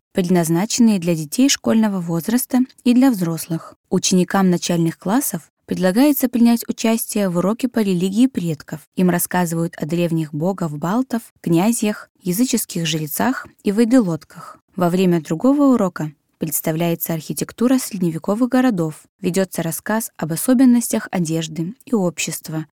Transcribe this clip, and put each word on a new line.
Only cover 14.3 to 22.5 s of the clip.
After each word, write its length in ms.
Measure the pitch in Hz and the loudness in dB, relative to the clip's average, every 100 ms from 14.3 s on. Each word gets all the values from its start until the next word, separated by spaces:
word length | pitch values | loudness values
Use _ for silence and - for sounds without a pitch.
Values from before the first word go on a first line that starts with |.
| 170 - - _ - | -20 -20 -20 _ -2
Во 140 | 175 | 0
время 320 | 185 190 170 | 2 2 2
другого 520 | 147 165 254 294 277 | 0 0 2 4 4
урока 380 | 240 185 - 151 - _ - | 2 0 -4 -10 -10 _ -10
представляется 680 | 156 - 165 160 170 170 - | -6 -4 -4 -2 -2 -2 -4
архитектура 640 | 160 - 160 - - 240 262 | -6 -6 -8 -8 -2 0 0
средневековых 720 | - 185 180 160 - 208 247 | -2 -4 -2 -2 -4 -2 0
городов, 540 | 254 254 185 160 - _ _ | 2 2 0 -4 -6 _ _
ведется 420 | 185 175 190 - | -4 -2 -2 -2
рассказ 480 | 165 - - 220 - - | -6 -6 -4 -4 -4 -8
об 160 | 151 | -6
особенностях 760 | 165 - 247 262 240 - 220 - | -2 2 4 6 4 2 -4 -4
одежды 640 | 190 160 160 160 156 170 - - | -4 -2 -2 -4 -6 -8 -10 -4
и 100 | 226 | -2
общества, 680 | 175 - - - - | 0 -4 -8 -8 -8